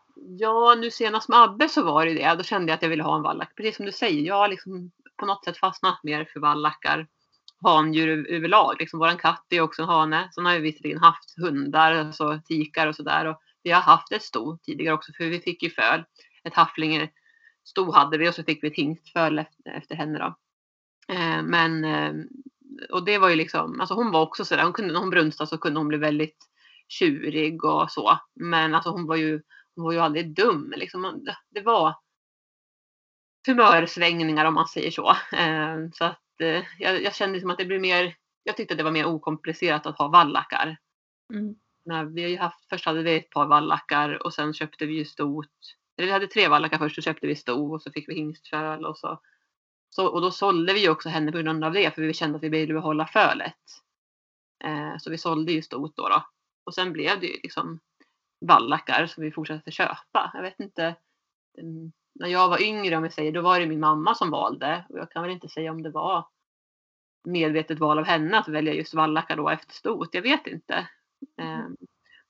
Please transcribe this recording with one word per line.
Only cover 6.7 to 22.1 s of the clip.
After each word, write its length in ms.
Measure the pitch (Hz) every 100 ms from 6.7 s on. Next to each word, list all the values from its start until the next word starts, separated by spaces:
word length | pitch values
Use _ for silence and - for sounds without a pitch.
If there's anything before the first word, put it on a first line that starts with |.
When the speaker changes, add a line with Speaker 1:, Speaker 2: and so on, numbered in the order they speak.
| - 147 151 160 _ _ _ _ _
Speaker 1:
Handjur 460 | 180 156 156 156 160
över-, 180 | 156 - 165
överlag. 400 | 165 214 165 127
Liksom, 200 | 160 160
våran 180 | 165 170
katt 280 | 165 175 -
är 40 | 175
ju 60 |
också 200 | 160 -
en 60 | 165
hane. 420 | 165 156 160 185
Sen 120 | 175 175
har 60 |
vi 60 | 170
visserligen 400 | 156 151 151 151
haft 360 | 165 - - -
hundar, 540 | 170 139 143 151 160
alltså 460 | 165 156 151 151 156
tikar 420 | - 160 151 - 156
och 100 | 151
sådär. 280 | 147 151 160
Och 140 | 156 _ _
vi 80 | 175
har 100 | 175
haft 320 | 151 160 -
ett 100 | 214
sto 360 | - 117 123 165
tidigare 360 | - 139 160
också, 180 | 156 - -
för 80 |
vi 160 | 165 170
fick 220 | 175 165
ju 80 | 165
föl. 340 | 147 113 165 165 _ _ _
Ett 100 | 165
hafflinger 560 | 165 165 - 156 156 156 _ _ _ _ _
sto 260 | - - 185
hade 260 | 156 156 151
vi 100 | 170
och 40 |
så 80 | 170
fick 180 | 165 156
vi 60 | 151
ett 60 | 147
hingstföl 600 | 147 165 _ 175 160 151
eft-, 220 | 160 _
efter 300 | - - - 165
henne 220 | 156 151
då. 160 | 175 170 _ _ _ _ _ _ -
Eh, 280 | 180 165 160
men, 420 | 160 170 165 160
eh, 280 | 156 151 151